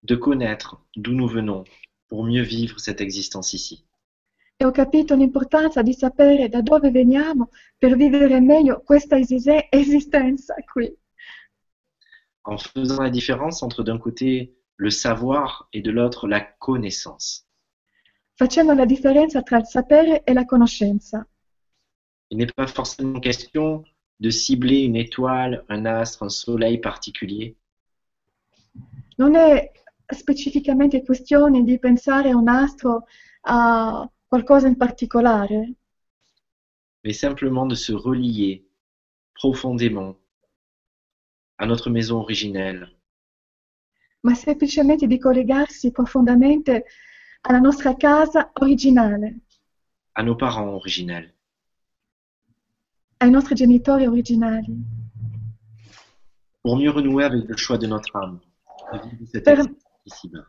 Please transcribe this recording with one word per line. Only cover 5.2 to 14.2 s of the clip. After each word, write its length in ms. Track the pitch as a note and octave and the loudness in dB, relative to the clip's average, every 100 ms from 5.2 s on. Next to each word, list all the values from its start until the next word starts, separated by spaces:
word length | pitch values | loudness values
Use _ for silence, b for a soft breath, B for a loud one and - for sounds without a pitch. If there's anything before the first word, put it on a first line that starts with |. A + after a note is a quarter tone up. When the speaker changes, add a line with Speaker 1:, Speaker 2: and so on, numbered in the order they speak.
| C4+ C4+ C4 D#4 D#4 D4 | 2 0 0 0 0 0
Speaker 2:
di 120 | A3+ | -2
sapere 540 | B3+ B3+ B3+ C#4+ C#4+ A#3+ | 0 -4 4 6 6 2
da 140 | A#3+ | -2
dove 300 | A3+ D4+ C#4+ | 2 2 4
veniamo 580 | B3 B3 C4+ D#4 D4 A#3 b b _ | 4 4 2 0 -2 -4 b b _
per 180 | B3+ B3 | 2 4
vivere 440 | C#4+ C#4 C#4+ C4 | 4 4 4 4
meglio 420 | B3+ D4+ C#4+ B3 _ | 6 6 4 0 _
questa 320 | C#4+ C#4+ C#4 | 2 4 0
esise-, 500 | B3 B3+ B3+ D4+ - | 2 0 2 2 4
esistenza 840 | C#4 C#4+ C#4+ C#4+ D4 C4 C4+ - - - | 2 4 0 2 0 0 -2 -6 -14 -8
qui. 240 | - A#3 - _ _ B B B _ _ _ _ _ _ _ _ _ | -6 -6 -10 _ _ B B B _ _ _ _ _ _ _ _ _
Speaker 1:
En 140 | - G#2 | -14 -14
faisant 420 | - C3+ C3 C3+ | -12 -6 -4 -2
la 80 | C3 | -2
différence 540 | B2 - B2+ D3+ E3+ | -4 -4 -4 -6 -8
entre 200 | B2+ A#2 | -10 -6
d'un 140 | A2 A2+ | -6 -4
côté 580 | A#2 A2+ | -8 -4